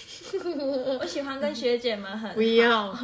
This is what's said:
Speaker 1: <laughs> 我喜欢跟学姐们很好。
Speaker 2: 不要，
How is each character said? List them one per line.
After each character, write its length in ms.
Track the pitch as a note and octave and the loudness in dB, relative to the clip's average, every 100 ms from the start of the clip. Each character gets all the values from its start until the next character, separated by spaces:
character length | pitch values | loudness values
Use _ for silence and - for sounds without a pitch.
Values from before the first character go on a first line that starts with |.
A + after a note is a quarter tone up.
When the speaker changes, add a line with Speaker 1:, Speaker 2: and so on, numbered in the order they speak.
| - - - | -16 -16 -8
Speaker 1:
<laughs> 680 | G4 F4 D4 C#4 C#4 B3+ C4 | -6 -4 -4 -2 -2 0 -2
我 60 | F4 | -2
喜 160 | D#4+ | -4
欢 180 | C#4 C4+ | -4 -2
跟 140 | D4 D4 | -2 0
学 220 | A#3+ A#3+ | 0 2
姐 180 | A#3+ G#3 | 0 -4
们 160 | G3 G#3 | -6 -8
很 120 | A3 | -4
好。 60 | F#3 | 2
Speaker 2:
不 60 | |
要， 520 | A3+ A3+ A#3 A#3 G3+ A#3+ | 4 6 6 6 0 -4